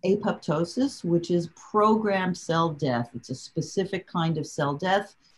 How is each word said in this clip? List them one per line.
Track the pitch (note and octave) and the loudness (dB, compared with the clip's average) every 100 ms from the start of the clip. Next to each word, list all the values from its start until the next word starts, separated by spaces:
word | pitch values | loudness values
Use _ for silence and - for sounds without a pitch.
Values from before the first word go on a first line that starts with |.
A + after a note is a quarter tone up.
apoptosis, | F#3 G#3 G#3 F3 - D#3 E3+ - C#4 - | 2 2 0 -4 -2 0 0 -2 -2 -2
which | F3+ E3+ E3+ | 0 0 2
is | F3 E3 - | 0 0 -10
programmed | - G#3+ G#3 A3 G#3+ G3 F#3 F3 | -2 4 4 4 2 0 0 -4
cell | - E3 E3 | 0 2 2
death. | D3 D3 A#2+ A#2+ | 0 0 0 -2
It's | A#2+ - | -8 -10
a | C3 | -12
specific | - - - - F#3 F#3 - | -8 -6 -4 -2 -2 -4 -6
kind | F3+ E3 D#3 | -2 0 -2
of | D3 | -4
cell | - C#3+ | -2 -2
death. | C#3+ F#3 G3 G#3 _ _ | -2 0 0 0 _ _